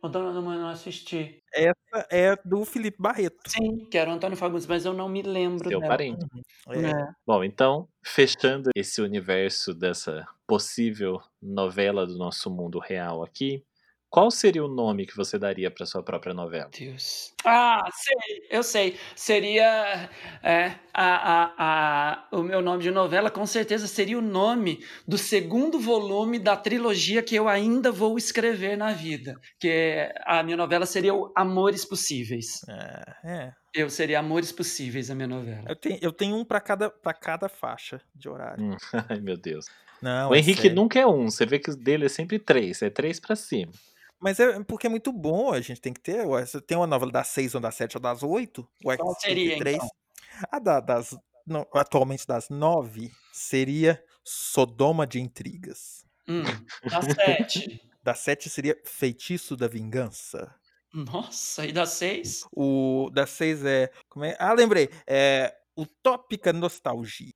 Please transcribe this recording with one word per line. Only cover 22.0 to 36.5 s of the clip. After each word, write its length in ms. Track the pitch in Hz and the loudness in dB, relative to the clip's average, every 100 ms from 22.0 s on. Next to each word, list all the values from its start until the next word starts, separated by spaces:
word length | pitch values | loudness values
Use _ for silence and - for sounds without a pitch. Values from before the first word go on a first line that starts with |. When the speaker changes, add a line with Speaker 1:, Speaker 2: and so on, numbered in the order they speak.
| 147 - - | 0 -2 -4
Speaker 1:
o 120 | 202 | -4
meu 180 | 175 190 | 0 0
nome 220 | 180 180 | 0 0
de 80 | 175 | 0
novela, 400 | 190 185 175 208 | 2 2 4 2
com 140 | 190 208 | 0 -2
certeza, 400 | 233 220 214 208 | -2 0 -2 -2
seria 320 | - 196 240 | -2 -2 0
o 20 | |
nome 640 | 226 190 202 240 196 151 - - - | 0 2 2 2 0 -2 -8 -16 -4
do 100 | 196 | -2
segundo 640 | - 208 170 220 294 330 | 2 0 2 0 2 0
volume 580 | 226 226 202 196 220 240 | 2 2 2 0 0 0
da 180 | 202 202 | 2 2
trilogia 680 | - 240 233 196 175 220 | 2 0 0 0 2 0
que 120 | 226 226 | 2 2
eu 120 | 214 | 4
ainda 420 | 202 214 240 247 | 2 4 4 2
vou 240 | 196 214 226 | 2 0 0
escrever 600 | 220 - 226 220 190 208 | -2 0 0 0 -2 -2
na 140 | 214 | -2
vida, 480 | 196 160 147 127 127 - _ | -2 -4 -8 -8 -14 -18 _
que 80 | 175 | 0
é, 440 | 160 160 156 147 - - | 2 2 0 -4 -6 0
a 180 | 170 | 2
minha 140 | 165 170 | 2 -2
novela 280 | 170 170 180 | 2 2 2
seria 300 | 196 190 196 | 2 2 2
o 160 | - - | 0 2
Amores 480 | 190 185 196 196 - | 2 4 4 2 -4
Possíveis. 760 | 190 - 139 117 117 113 - - | -4 -4 -4 -4 -6 -6 -10 -12
Speaker 2:
É, 460 | - - - - - | -14 -12 -14 -16 -18
é. 300 | 165 175 127 - _ | -12 -10 -10 -16 _
Speaker 1:
Eu 160 | 156 147 | -4 -4
seria 300 | 139 156 151 | -2 0 0
Amores 320 | 156 160 170 | 0 -2 -2
Possíveis, 580 | - 175 - 131 123 123 | -6 -6 -6 -6 -6 -6
a 60 | 135 | -6
minha 140 | 131 | -6
novela. 340 | 127 117 107 107 | -6 -8 -10 -10
Speaker 2:
Eu 60 | 160 | -6
tenho, 200 | 311 190 | -4 -2
eu 100 | 175 | -4
tenho 240 | 160 202 214 | -2 -2 -2
um 80 | |
pra 160 | 233 | -2